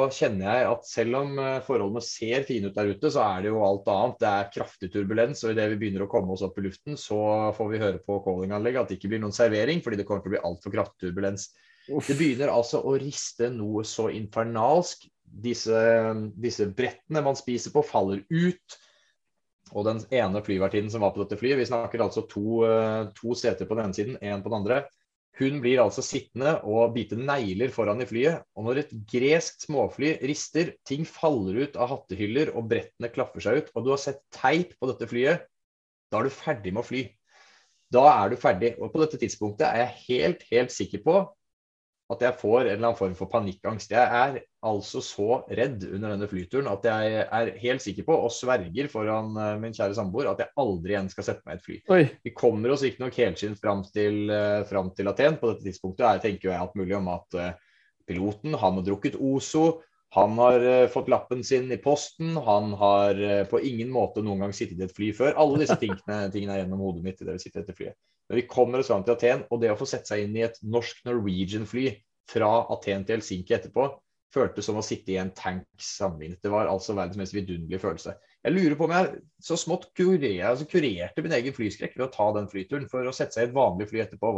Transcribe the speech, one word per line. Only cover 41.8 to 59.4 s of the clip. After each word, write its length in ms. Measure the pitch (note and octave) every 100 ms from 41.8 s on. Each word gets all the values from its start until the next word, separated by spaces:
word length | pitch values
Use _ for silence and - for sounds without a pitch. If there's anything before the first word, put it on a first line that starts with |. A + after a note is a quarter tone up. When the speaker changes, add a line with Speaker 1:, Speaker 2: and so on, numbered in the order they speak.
| _ _ -
Speaker 1:
at 100 | A#2
jeg 160 | B2 B2
får 220 | G2+ A#2+
en 80 | A#2+
eller 160 | G#2 A#2
annen 140 | A2+
form 160 | F#2+ F2+
for 100 | G2
panikkangst. 600 | A#2 G2+ F#2 G2 A2 -
Jeg 120 | A2
er 340 | A2+ A#2+ C3+ B2+ - _ A2+
altså 340 | G#2 - B2+
så 380 | A#2+ - G#2 C3 - G2+
redd 240 | C#3 A2+ F#2
under 240 | G2 G#2+
denne 160 | G2+ G2+
flyturen 380 | F#2 F2+ C3+ C3+
at 140 | G2 A#2
jeg 360 | A2 A2 A2 -
er 260 | A2 A2+ -
helt 200 | B2 B2+
sikker 240 | G#2 F#2 A#2+
på, 80 | D#3
og 80 | A#2
sverger 560 | - B2+ B2 F2+ F#2+ C#3+
foran, 420 | A2 G#2+ A2 A2 G#2+
eh, 220 | G#2+ G#2+
min 160 | A2+ G#2+
kjære 220 | G2+ G#2
samboer, 320 | G2 G#2 B2+
at 120 | G2
jeg 100 | G2 -
aldri 320 | B2+ F2+ F2 G2+
igjen 160 | F#2+
skal 160 | - G#2
sette 160 | G#2 -
meg 120 | F2+
i 20 |
et 60 | -
fly. 140 | - - F#3
Speaker 2:
Oi. 40 | C#3 -
Speaker 1:
Vi 120 | A#2+ -
kommer 340 | B2 G#2+ A#2
oss 120 | C#3 C3+
ikke 160 | -
nok 160 | B2+ B2
helskinnet 400 | A2 F2 G#2 G#2
fram 200 | G#2+ G2+ F#2+
til, 400 | G#2 G#2 G#2+ G#2
eh, 320 | G#2 G#2 G#2 G2+
fram 240 | G2 F#2 -
til 160 | G2+
Aten. 280 | G2 C#3+ D#3
På 100 | A#2
dette 160 | G2+ G2
tidspunktet 400 | F2+ F#2+ F#2+ A#2+
er, 160 | F#2+
tenker 280 | G#2+ F#2+ F#2
jeg 100 | F2
alt 180 | F#2 G2+
mulig 160 | F#2 G2+
om 160 | F#2
at, 240 | F2 - F2+
eh, 180 | F2+ F2 _ _ _ _ -
piloten, 480 | F2+ G2+ G#2 D3+ D3
han 240 | G2 F#2+
har 80 | F2+
drukket 320 | G2 C#3+ -
Ozo, 600 | C3+ C3+